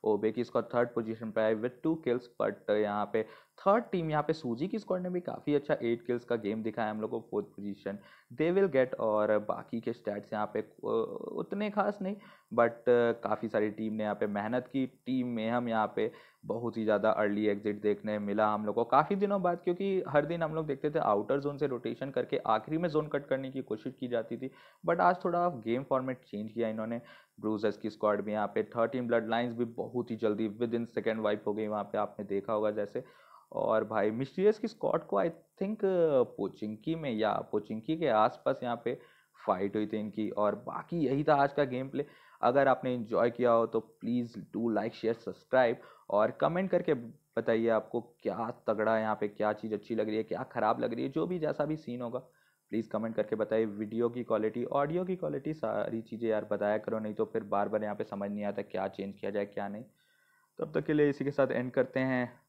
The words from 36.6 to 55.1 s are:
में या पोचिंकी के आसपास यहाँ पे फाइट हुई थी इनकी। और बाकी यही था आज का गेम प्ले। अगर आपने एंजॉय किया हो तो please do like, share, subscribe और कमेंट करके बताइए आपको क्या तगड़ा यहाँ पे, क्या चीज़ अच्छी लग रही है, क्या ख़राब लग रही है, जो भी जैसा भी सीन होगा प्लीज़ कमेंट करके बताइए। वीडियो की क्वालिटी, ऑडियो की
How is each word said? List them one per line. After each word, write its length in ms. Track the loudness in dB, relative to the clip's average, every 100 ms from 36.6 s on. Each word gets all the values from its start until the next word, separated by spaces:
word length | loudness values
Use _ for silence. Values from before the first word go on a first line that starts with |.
| -8 -6 -4 -2
में 160 | -2
या 200 | 0 2 0 0
पोचिंकी 460 | -2 -2 -8 -4 0
के 100 | 4
आसपास 520 | 6 4 4 -2 0
यहाँ 180 | -2 -2 -2
पे 140 | -4 -10 _ _ _ -2
फाइट 280 | 0 2 0
हुई 120 | -2
थी 100 | -4
इनकी। 320 | -6 -4 -4
और 260 | 0 0 0
बाकी 420 | -6 -10 -6 -2
यही 260 | 0 2
था 120 | 4 4
आज 180 | 4
का 100 | 2
गेम 260 | 0 -2 -4
प्ले। 160 | -6 -6 -12 -20 0
अगर 260 | 4 6 6
आपने 260 | 4 2
एंजॉय 360 | -2 0 2 2
किया 220 | 4 4
हो 140 | 4 4
तो 320 | 0 -4 _ -2
please 320 | 0 -2 -8 -8 -2
do 160 | 0 0
like, 180 | -2 -2
share, 280 | -2 -2
subscribe 520 | -6 -12 _ 4 4 2 -8 -20 0
और 220 | 2 2
कमेंट 400 | 2 0 2 0
करके 220 | 0 2
बताइए 760 | 0 -2 -16 _ -4 2 2 4
आपको 320 | 2 0 -6
क्या 600 | -6 _ -6 -4 -6 -4 -2
तगड़ा 300 | 2 4 4
यहाँ 160 | 2 0
पे, 120 | -2
क्या 260 | 0 -2
चीज़ 200 | 0 -4
अच्छी 220 | -6 -2 -2
लग 120 | 0
रही 100 | -2
है, 60 |
क्या 200 | -2 -6
ख़राब 360 | -4 0 2 2
लग 140 | 0
रही 100 | -2
है, 60 | -4
जो 180 | -2 -2
भी 120 | -2
जैसा 260 | -2 -2 -2
भी 100 | -4
सीन 260 | -6 -8
होगा 180 | -6 -8 -10 _ _ _ _
प्लीज़ 200 | -4 -2
कमेंट 260 | -4 -2 -2
करके 200 | -2 0
बताइए। 300 | 2 2 0
वीडियो 440 | -2 -4 0 0
की 140 | -2
क्वालिटी, 420 | -2 0 0 -2 -2
ऑडियो 380 | 0 0 -2
की 120 | -2